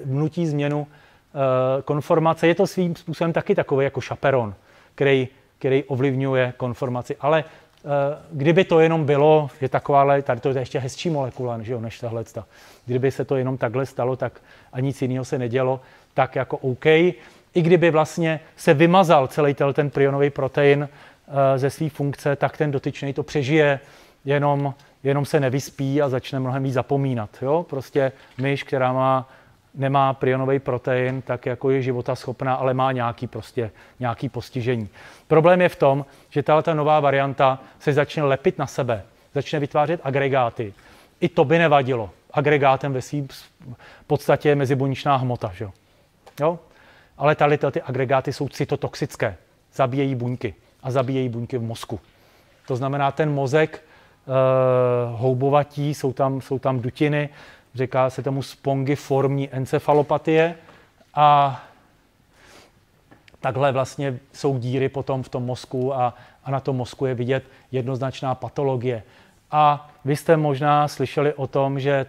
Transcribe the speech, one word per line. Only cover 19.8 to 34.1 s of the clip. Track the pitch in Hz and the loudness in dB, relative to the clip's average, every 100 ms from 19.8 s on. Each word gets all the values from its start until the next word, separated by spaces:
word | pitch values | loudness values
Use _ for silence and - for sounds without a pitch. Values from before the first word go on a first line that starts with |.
| 143 | 0
prionový | 139 139 139 143 | 2 2 2 0
protein, | 143 131 - 143 143 143 - - _ - | 0 -4 2 4 4 0 -10 -20 _ -6
eh, | 139 135 135 | 2 2 2
ze | 135 | 0
své | - 156 | -2 -6
funkce, | - 143 131 151 139 | -2 -4 -2 -4 -2
tak | 139 - | -2 -2
ten | 151 | -2
dotyčný | 135 143 - 139 | -2 -4 -6 -6
to | 139 | -6
přežije, | 143 151 127 156 147 139 - - - _ 135 | -4 -4 2 4 4 2 -6 -20 -20 _ -2
jenom, | 143 143 143 143 - _ _ | 0 0 0 -2 -8 _ _
jenom | 135 143 139 | -2 -2 0
se | 160 | 0
nevyspí | 131 139 - - 135 143 | 0 -2 -4 -6 -2 0
a | 143 | 0
začne | 127 - 135 | -2 -4 -6
mnohem | 127 135 | -4 -2
víc | 135 | -2
zapomínat. | 127 - 139 139 120 104 - | -2 0 0 0 -2 -6 -6
Jo? | 131 160 170 | -2 -2 -2
Prostě | 135 - 147 135 - - - | -8 -4 0 0 -2 -14 -6
myš, | 135 139 | -2 -2
která | - 139 127 | -2 0 0
má, | 131 131 131 131 - _ _ _ - | 2 2 0 -2 -14 _ _ _ -4
nemá | 135 139 135 | 0 2 2
prionový | 131 - 131 131 139 | 0 0 0 0 -2
protein, | 139 123 - 127 127 131 | -2 -4 -2 -2 -2 -4
tak | 123 123 135 | -6 -6 -6
jako | 120 135 | -4 0
je | 135 | 0
životaschopná, | 127 123 123 127 - 120 135 131 | 0 -4 -4 -6 -6 -6 -4 -2
ale | 131 | 0
má | 131 131 | 0 0
nějaký, | 131 120 113 120 | 0 -4 -4 -8
prostě, | 113 - - 110 - - - | -10 -8 -6 -6 -8 -20 -6
nějaký | 123 | -6